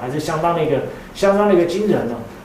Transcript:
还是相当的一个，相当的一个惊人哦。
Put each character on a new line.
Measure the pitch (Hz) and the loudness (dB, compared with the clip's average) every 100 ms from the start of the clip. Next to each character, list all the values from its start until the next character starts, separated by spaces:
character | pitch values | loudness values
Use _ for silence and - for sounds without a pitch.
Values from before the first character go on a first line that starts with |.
还 | 127 | -6
是 | 151 | -6
相 | 165 160 | -4 -2
当 | 170 | 0
的 | 170 | 0
一 | 143 | 0
个， | 127 - - - - | 0 -2 -10 -14 0
相 | 196 202 | 2 4
当 | 208 | 4
的 | |
一 | 175 | 4
个 | |
惊 | 170 202 208 | 4 0 2
人 | 143 120 | 0 0
哦。 | - - - | -6 -10 -16